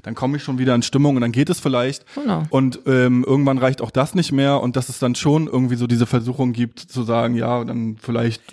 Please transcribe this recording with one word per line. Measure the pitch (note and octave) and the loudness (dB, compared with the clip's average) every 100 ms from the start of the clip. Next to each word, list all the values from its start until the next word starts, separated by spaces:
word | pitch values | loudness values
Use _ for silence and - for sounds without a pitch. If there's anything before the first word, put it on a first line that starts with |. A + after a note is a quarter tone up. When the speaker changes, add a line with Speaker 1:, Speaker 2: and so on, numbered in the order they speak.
Speaker 1:
dann | - | -14
komm | A2+ C3 | -6 -4
ich | C#3+ | -4
schon | C#3+ B2+ | -4 -2
wieder | C3 | 2
in | A#2+ | 2
Stimmung | - C#3 D3 | 2 2 4
und | C3 | 2
dann | A#2+ | 0
geht | A#2 D3+ | 0 0
es | F3 | 0
vielleicht. | C#3+ B2 C3 C#3+ - | 0 0 0 -4 -10
Speaker 2:
Genau. | - C#4+ E3+ D#3 | -6 -2 -2 0
Speaker 1:
Und, | C3+ C3 B2 - | 2 2 0 0
ähm, | B2+ B2+ B2 | 2 4 2
irgendwann | B2 C3+ C#3 C3 | 2 2 2 2
reicht | C3 C#3 | 0 0
auch | A#2 | -2
das | C3+ C#3+ | -2 0
nicht | F#3 E3 | 0 0
mehr | C3+ C#3 C#3 | 2 2 2
und | B2 C3 | 0 -2
dass | B2 | -4
es | - | -2
dann | B2+ | -2
schon | B2 D3 D#3 D#3 | 0 2 2 2
irgendwie | B2+ B2+ A#2+ | 0 0 0
so | A#2+ | 0
diese | A#2+ A#2+ | 2 2
Versuchung | B2 A#2 B2 B2+ | 0 -2 -2 -2
gibt, | A#2 A#2 - | 0 -4 -6
zu | - B2+ | -10 -6
sagen, | A2+ A#2 A#2 A#2 | -2 0 0 0
ja, | A#2 A#2+ | 0 -2
dann | A#2+ A#2+ A2+ A2 | -4 -4 -6 -6
vielleicht | - A#2 A#2 A2+ - | -4 -2 -2 -4 -10